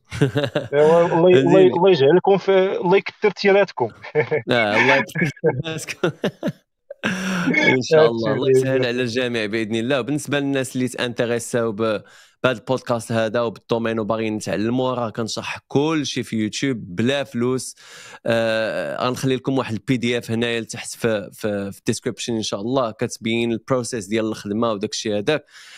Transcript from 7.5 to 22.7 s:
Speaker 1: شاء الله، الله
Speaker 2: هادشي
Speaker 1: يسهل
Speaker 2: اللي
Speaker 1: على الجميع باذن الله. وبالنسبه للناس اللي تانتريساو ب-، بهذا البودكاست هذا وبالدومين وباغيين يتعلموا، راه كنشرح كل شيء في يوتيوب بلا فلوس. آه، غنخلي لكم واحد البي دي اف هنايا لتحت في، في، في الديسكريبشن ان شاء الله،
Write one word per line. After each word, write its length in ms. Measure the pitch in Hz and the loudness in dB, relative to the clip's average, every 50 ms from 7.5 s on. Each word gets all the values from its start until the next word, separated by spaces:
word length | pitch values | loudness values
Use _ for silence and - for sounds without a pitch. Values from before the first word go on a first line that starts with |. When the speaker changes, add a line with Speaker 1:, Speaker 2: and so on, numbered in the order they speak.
| - - 302 - 131 131 123 | 0 2 2 2 2 2 2
Speaker 1:
شاء 240 | - 156 156 156 | 4 6 6 6
الله، 260 | - 117 113 113 110 107 | 6 4 0 -2 -2 -2
الله 160 | - 135 135 | 0 2 2
Speaker 2:
هادشي 100 | 131 131 | 2 2
Speaker 1:
يسهل 180 | 131 131 131 | 2 2 0
Speaker 2:
اللي 120 | 131 127 120 | 0 0 0
Speaker 1:
على 140 | 120 123 127 | 0 -2 -2
الجميع 440 | 120 110 127 127 123 120 117 107 | -2 -2 -2 -2 -2 -2 -2 -2
باذن 280 | 104 101 113 113 104 110 | -2 -2 -2 -2 -2 -2
الله. 260 | 113 113 120 143 135 | -2 -2 0 0 -2
وبالنسبه 380 | 117 107 143 151 - - 139 143 | -2 -2 -4 -4 -4 -2 -2 -2
للناس 380 | 143 139 139 135 131 123 - | 0 0 0 -2 -2 -2 -2
اللي 120 | 131 127 123 | -4 -4 -4
تانتريساو 840 | - - - 123 117 - 127 113 120 117 110 - - 123 117 117 110 | -2 -4 -4 -4 -2 -2 -2 0 -2 -2 -4 -2 -2 -2 -2 -2 -2
ب-، 300 | 98 113 113 107 98 - - - - - _ _ _ - | -2 -2 -2 -2 -2 -6 -10 -20 -20 -20 _ _ _ -2
بهذا 140 | 127 131 107 | -2 -2 -2
البودكاست 540 | - - 131 123 - - 123 117 110 - 117 | -4 -4 -4 -4 -2 -4 -4 -4 -4 -2 -2
هذا 280 | 113 113 110 101 120 | 0 0 0 0 0
وبالدومين 580 | 120 117 95 - - - 120 117 117 117 113 113 | -2 -2 -4 -8 -6 -4 -2 -2 0 -2 -2 -2
وباغيين 380 | 110 101 113 110 113 110 107 | -2 -2 -4 -2 -2 -4 -4
يتعلموا، 580 | 107 - - 92 87 104 113 120 127 127 127 127 | -4 -4 -4 -4 -2 -2 -2 0 -2 -2 -2 -2
راه 160 | 120 120 110 | -4 -4 -4
كنشرح 480 | 98 - 117 104 - - 104 - - - - - | -4 -6 -6 -6 -6 -8 -8 -8 -10 -10 -8 -4
كل 380 | - 139 143 156 165 156 143 | 0 0 0 2 0 -2 -2
شيء 160 | - - 135 117 | -4 -4 -6 -6
في 140 | - - | -4 -4
يوتيوب 400 | 113 110 107 - - - 139 135 110 104 95 87 | -2 -2 -2 -4 -4 -2 -2 -2 -4 -6 -8 -4
بلا 280 | 90 110 123 139 143 139 | -2 0 0 0 -2 -4
فلوس. 520 | - - 120 117 123 127 131 - - - - - - - - - - - - - | -6 -4 -2 -2 0 -2 -2 -4 -8 -14 -18 -20 -20 -20 -20 -20 -20 -20 -8 -4
آه، 800 | - 117 117 113 113 110 110 110 107 78 85 87 73 69 - - | -2 0 0 0 0 0 0 -2 -2 -4 -4 -4 -6 -4 -4 -2
غنخلي 300 | 123 127 - - 131 131 | -2 -2 -2 -2 -2 -2
لكم 220 | 123 - - 135 131 | -2 -2 -2 -2 -2
واحد 140 | 120 101 113 | -2 -2 -4
البي 240 | 104 - - 135 | -6 -2 -2 -2
دي 220 | 123 107 120 123 120 | 0 0 0 -2 -2
اف 120 | 113 - | -2 -4
هنايا 300 | 117 113 120 120 117 117 | -2 -2 -2 -2 -2 -4
لتحت 300 | 113 - - 113 - - | -6 -8 -10 -12 -12 -14
في، 400 | - - - 120 110 104 98 - - | -8 -4 -2 0 0 0 -2 -6 -10
في، 400 | - - 110 104 101 98 98 98 | -8 -6 -4 -4 -4 -4 -6 -10
في 60 | - | -6
الديسكريبشن 560 | - - 113 - - 131 110 - - - 117 | -4 -4 -4 -2 -4 -6 -6 -6 -6 -4 -4
ان 60 | 110 107 | -4 -4
شاء 180 | - - 104 | -4 -6 -6
الله، 300 | 101 117 | -4 -2